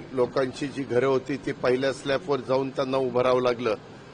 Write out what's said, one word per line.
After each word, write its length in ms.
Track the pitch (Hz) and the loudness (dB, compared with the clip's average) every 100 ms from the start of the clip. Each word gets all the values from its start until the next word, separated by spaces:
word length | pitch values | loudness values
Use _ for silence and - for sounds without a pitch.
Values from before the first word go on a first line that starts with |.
| - | -4
लोकांची 560 | 131 123 139 131 - 143 | 0 0 0 -2 -2 -6
जी 160 | 120 | -6
घरं 240 | 123 120 135 | -2 2 4
होती 300 | 131 131 131 | 2 0 -6
ती 140 | 143 | -6
पहिल्या 420 | 131 131 127 135 | 0 2 2 2
स्लॅबवर 460 | 123 139 135 - 135 | -2 -2 -2 0 -2
जाऊन 300 | 117 131 135 | 2 0 0
त्यांना 280 | 135 131 135 | -2 0 0
उभं 240 | 131 123 | 2 2
राहावं 200 | 127 127 | 4 4
लागलं 340 | 123 120 117 101 - - - | 2 2 0 -2 -6 -20 -20